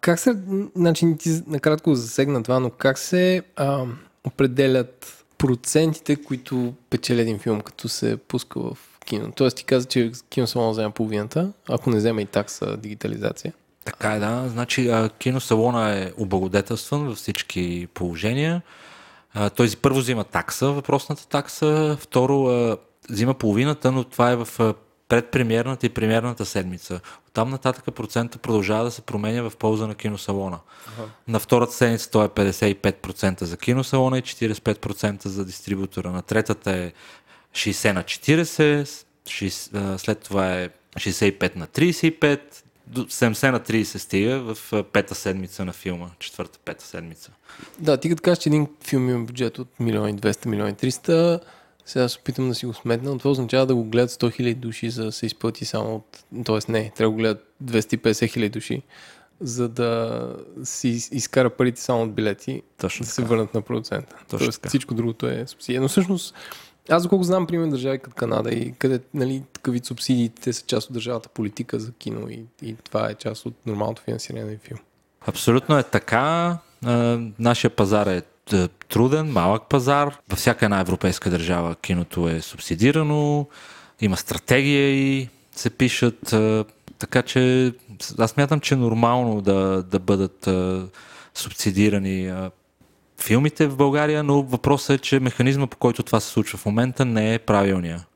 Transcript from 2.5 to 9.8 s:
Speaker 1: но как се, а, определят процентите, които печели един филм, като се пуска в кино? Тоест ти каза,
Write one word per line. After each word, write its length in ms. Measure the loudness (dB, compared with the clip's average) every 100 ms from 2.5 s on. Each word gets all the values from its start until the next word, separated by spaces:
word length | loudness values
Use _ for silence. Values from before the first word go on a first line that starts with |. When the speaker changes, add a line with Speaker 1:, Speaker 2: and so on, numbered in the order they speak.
| 0
Speaker 1:
но 100 | 0
как 280 | 2 0 0
се, 440 | 0 2 4 2 -4 -4
а, 300 | -2 -2 -4 -10 -16 _
определят 1000 | -10 2 2 4 4 4 0 -8 -20 -20 _ _
процентите, 800 | 0 2 2 4 4 0 -2 -2
които 580 | -2 -8 -4 -4 -4 -6 _
печели 320 | -4 0 2
един 180 | 2 0
филм, 220 | -2 -2
като 280 | -4 -10 -8
се 280 | -2 -2 -2
пуска 420 | _ -6 -6 -8
в 180 | -8 -10 -18 _ -8
кино? 260 | -6 -6 2
Тоест 220 | 2 2
ти 60 |
каза, 240 | 0 0